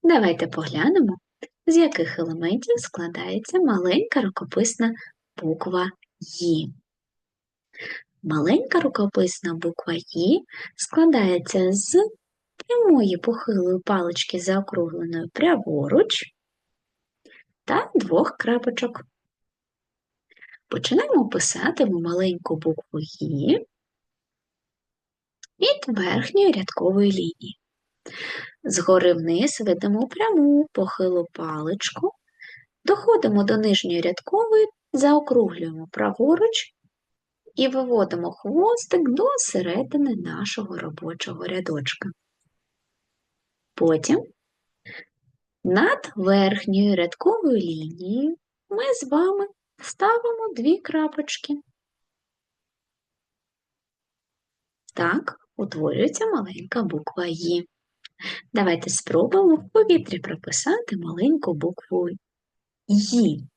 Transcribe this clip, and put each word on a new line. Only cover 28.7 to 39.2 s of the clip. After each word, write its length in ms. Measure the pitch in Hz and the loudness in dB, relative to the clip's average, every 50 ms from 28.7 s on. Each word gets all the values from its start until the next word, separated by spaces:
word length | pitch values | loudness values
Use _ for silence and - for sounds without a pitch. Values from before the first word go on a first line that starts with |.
| 196 175 170 - 190 185 175 180 175 | -4 -2 4 4 4 6 6 4 4
вниз 480 | 170 165 165 165 175 226 294 - - | 4 2 0 0 2 0 0 -2 -2
ведемо 480 | 226 208 175 175 - 208 202 214 247 262 | -2 -2 -2 0 0 0 0 0 0 -4
пряму 600 | - 370 415 453 415 330 285 285 285 285 302 302 _ | -2 -2 0 2 4 4 6 6 6 4 2 0 _
похилу 560 | - 190 185 - - 190 185 180 175 170 170 _ | -4 -2 -2 -2 -2 -2 0 0 0 -2 -4 _
паличку, 800 | - 170 160 156 151 151 160 185 208 - - - - - 392 - _ _ _ _ _ - - - - _ _ _ _ _ | -10 -8 -6 -6 -6 -4 -4 -4 -4 -6 -8 -6 -4 -4 -4 -4 _ _ _ _ _ -20 -20 -20 -20 _ _ _ _ _
доходимо 600 | - 392 392 - - 453 440 - 220 208 202 202 | 2 2 2 4 4 4 4 4 4 2 2 2
до 120 | 202 226 | 2 2
нижньої 440 | 214 214 214 196 190 - 180 170 170 | 2 4 2 2 2 2 0 -2 0
рядкової, 640 | 165 175 180 - _ - - 403 466 453 440 440 427 427 _ _ _ _ - | 0 0 -2 -2 _ -2 0 0 2 4 4 4 4 4 _ _ _ _ -2
заокруглюємо 960 | 269 269 285 294 294 294 294 254 240 220 185 170 170 170 165 160 160 160 180 | 2 4 6 6 4 4 4 2 4 4 2 -2 -6 -8 -8 -8 -10 -14 -12
праворуч 840 | - - 214 208 196 - 233 285 330 349 415 453 453 - - - _ _ _ _ _ _ _ _ _ _ _ _ _ _ _ - _ | -4 -2 -2 -2 0 2 4 4 4 4 4 2 2 -2 -6 -6 _ _ _ _ _ _ _ _ _ _ _ _ _ _ _ -14 _
і 140 | - 262 262 | 0 0 0
виводимо 640 | 254 262 262 247 240 226 196 190 - 175 170 175 175 | 2 0 0 2 2 2 2 2 0 -6 -6 -6 -8
хвостик 800 | _ - 202 269 320 370 440 480 466 - - - 349 320 262 | _ -8 -2 2 2 4 4 2 0 0 0 0 2 2 2
до 160 | 240 294 | 2 2